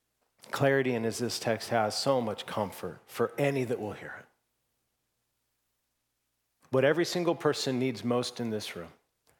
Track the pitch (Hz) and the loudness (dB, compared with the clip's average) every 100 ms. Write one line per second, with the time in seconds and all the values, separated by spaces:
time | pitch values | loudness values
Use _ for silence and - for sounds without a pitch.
0 | _ _ _ _ - - 139 139 127 113 | _ _ _ _ -10 0 4 4 2 0
1 | 113 107 117 - - 110 - 117 107 - | -2 -2 -4 -2 -2 -2 0 0 0 0
2 | 139 131 113 98 - - 98 - 90 - | 2 2 2 -4 -6 -4 -4 -4 -10 -12
3 | - - 117 - 143 139 120 117 104 92 | -14 -2 -2 2 0 2 0 -2 -4 -8
4 | 78 - - _ _ _ _ _ _ _ | -12 -14 -18 _ _ _ _ _ _ _
5 | _ _ _ _ _ _ _ _ _ _ | _ _ _ _ _ _ _ _ _ _
6 | _ _ _ _ _ _ - 131 135 156 | _ _ _ _ _ _ 0 4 6 4
7 | 170 180 170 165 151 139 135 127 131 110 | 2 2 0 2 2 0 0 0 0 0
8 | 117 120 120 - 117 107 - 90 82 - | 0 0 0 -4 -4 -4 -6 -10 -14 -16
9 | _ _ _ _ | _ _ _ _